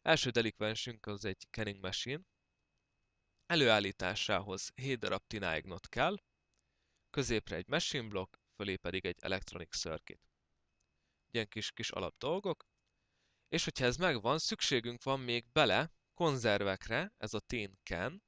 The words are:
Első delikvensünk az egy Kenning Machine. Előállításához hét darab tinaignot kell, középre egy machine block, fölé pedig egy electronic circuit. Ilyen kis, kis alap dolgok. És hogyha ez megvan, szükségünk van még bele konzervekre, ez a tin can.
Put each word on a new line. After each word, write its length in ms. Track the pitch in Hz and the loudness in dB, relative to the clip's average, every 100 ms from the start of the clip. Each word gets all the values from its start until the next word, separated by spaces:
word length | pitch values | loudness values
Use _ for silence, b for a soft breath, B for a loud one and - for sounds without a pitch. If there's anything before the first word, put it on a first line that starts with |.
Első 280 | - 160 127 | 4 4 4
delikvensünk 760 | 117 113 - 107 110 123 113 - | 2 2 0 -2 -2 -6 -8 -8
az 200 | 101 104 | -6 -4
egy 220 | 95 - | -6 -8
Kenning 320 | - 104 98 | -6 -6 -4
Machine. 400 | 92 - 120 151 190 _ _ _ _ _ _ _ _ _ _ _ - | -6 -4 -4 -8 -10 _ _ _ _ _ _ _ _ _ _ _ 0
Előállításához 1300 | 170 127 107 101 - 90 104 - 98 101 95 - - | 6 8 8 6 0 -2 -2 0 0 0 -6 -8 -8
hét 240 | 135 123 | -4 -4
darab 240 | 101 101 _ | -2 -4 _
tinaignot 600 | 107 92 80 95 92 - | -4 -2 -2 -4 -12 -8
kell, 300 | 117 156 202 _ _ _ _ _ _ _ _ _ | 0 0 0 _ _ _ _ _ _ _ _ _
középre 460 | - 120 113 - 85 | -4 0 -2 -2 -8
egy 120 | 92 | -2
machine 400 | 147 - 147 113 | -2 0 -4 -4
block, 320 | 98 92 - _ - | -4 -4 -10 _ -6
fölé 200 | 101 92 | -4 -4
pedig 300 | 90 92 92 | -4 -2 -4
egy 120 | 90 | -6
electronic 580 | - 95 - 95 82 - | -2 -4 -4 -12 -8 -6
circuit. 440 | 85 78 - - _ _ _ _ _ _ _ _ _ _ _ | -6 -6 -10 -20 _ _ _ _ _ _ _ _ _ _ _
Ilyen 160 | 117 107 | -4 -4
kis, 240 | 110 - | -6 -8
kis 180 | - 113 | -6 -8
alap 260 | - 87 _ | -4 -6 _
dolgok. 480 | 131 180 202 151 - _ _ _ _ _ _ _ _ | -4 -2 -4 -6 -10 _ _ _ _ _ _ _ _
És 160 | 165 | -2
hogyha 220 | - - 127 | -2 2 2
ez 120 | 123 | 4
megvan, 420 | 180 123 110 156 | 2 2 2 0
szükségünk 640 | - 220 - 127 117 120 | 0 -2 2 2 0 -6
van 160 | 139 135 | -2 -2
még 260 | 123 120 - | 0 -2 0
bele 400 | 156 127 95 165 _ _ | 4 6 6 2 _ _
konzervekre, 1000 | - 170 135 113 101 101 95 - 117 196 _ | 0 0 4 4 4 2 0 -2 -2 -2 _
ez 160 | 107 | -6
a 60 | 107 | -6
tin 400 | _ 123 101 95 | _ -4 -4 -10
can. 400 | - 87 117 190 | -6 -4 -4 -6